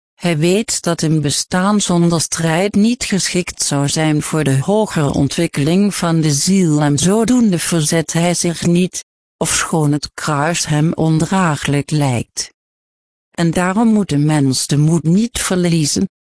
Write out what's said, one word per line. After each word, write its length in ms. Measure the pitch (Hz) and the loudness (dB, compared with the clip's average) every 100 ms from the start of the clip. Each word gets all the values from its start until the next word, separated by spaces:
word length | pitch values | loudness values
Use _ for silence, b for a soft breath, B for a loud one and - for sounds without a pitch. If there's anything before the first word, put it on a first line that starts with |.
| _ _ | _ _
Hij 180 | 175 160 | -2 0
weet 440 | 170 190 233 - | 2 0 0 -4
dat 200 | - 165 | -4 -2
een 200 | 160 156 | 0 0
bestaan 600 | 143 - - 185 190 208 | 0 -4 -4 -2 0 0
zonder 400 | - 175 170 165 | 2 2 2 2
strijd 540 | - - 165 160 202 208 | -2 -4 -2 0 0 2
niet 280 | 220 240 | 2 0
geschikt 600 | - 190 - 180 175 - | -2 -4 -2 -4 -4 -6
zou 260 | - 143 139 | -4 -2 -2
zijn 320 | 160 156 151 | 0 0 0
voor 220 | - 160 | 0 -2
de 160 | 143 135 | 0 0
hogere 540 | 135 208 208 - 143 | 0 0 0 0 -2
ontwikkeling 840 | - 139 - 170 - 143 180 202 - | 0 -2 0 -4 -2 0 2 0 0
van 260 | 175 165 | -2 0
de 100 | 156 | 0
ziel 500 | 143 185 190 175 151 | 0 2 2 4 2
en 160 | 147 143 | 2 2
zodoende 600 | 170 208 220 254 233 170 | 2 2 2 2 2 0
verzet 540 | - 170 151 165 160 | -2 -2 0 -2 -2
hij 200 | 165 175 | 0 0
zich 320 | 175 175 160 170 | 0 -2 -2 0
niet, 380 | 175 180 - - _ _ - | 2 0 -4 -16 _ _ -8
ofschoon 540 | - - - 165 147 | -4 -4 -2 0 2
het 200 | 147 - | 0 -4
kruis 520 | - - 147 151 175 - | -8 -4 -2 0 -2 -2
hem 280 | 151 160 | 0 0
ondraaglijk 1000 | - 160 160 165 190 180 143 - 143 135 | 0 0 0 0 0 0 0 -2 -2 0
lijkt. 580 | 151 143 120 - - - _ _ _ _ _ _ _ _ | -2 0 -2 -6 -10 -12 _ _ _ _ _ _ _ _
En 200 | - 170 | -2 0
daarom 360 | 170 180 190 233 | 0 0 2 2
moet 220 | 214 196 | 2 0
de 80 | 143 | 0
mens 500 | 147 151 135 127 - | 2 2 2 0 -2
de 100 | 143 | 0
moed 260 | 151 170 | 2 2
niet 360 | 156 180 233 - | 2 0 0 -4
verliezen, 680 | - 185 175 165 147 - 190 _ _ | -4 0 0 0 0 -2 -4 _ _